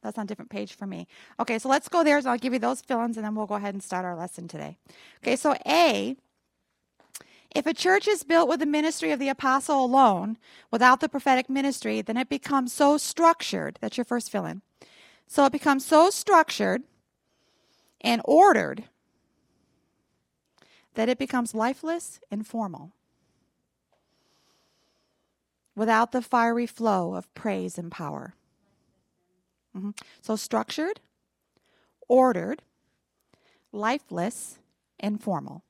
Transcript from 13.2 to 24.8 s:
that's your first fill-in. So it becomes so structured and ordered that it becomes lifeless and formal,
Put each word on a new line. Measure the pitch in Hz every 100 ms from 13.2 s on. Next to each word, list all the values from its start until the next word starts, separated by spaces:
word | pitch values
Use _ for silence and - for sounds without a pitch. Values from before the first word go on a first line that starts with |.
| 330 330 - 196 147 -
that's | 220 -
your | 240
first | 240 -
fill-in. | 208 170 180 _ _ - _ - _ _
So | - 277
it |
becomes | 285 - 269 262
so | 311 349
structured | 415 - 370 - - 196 196 269 _ _ _ _ _ _ _ _ _ _ _
and | 220 233 -
ordered | 302 392 285 170 - - _ _ _ _ _ _ _ _ _ _ _ _ _ _ _ _ _ _ _ _ -
that | 226
it | 247
becomes | 269 262 233 220
lifeless | 226 269 320 339 - - _
and | 208 214
formal, | 233 208 160 156 _ _ _ _ _ _ _ _ _ _ _ _ _ _ _ _ _ _ _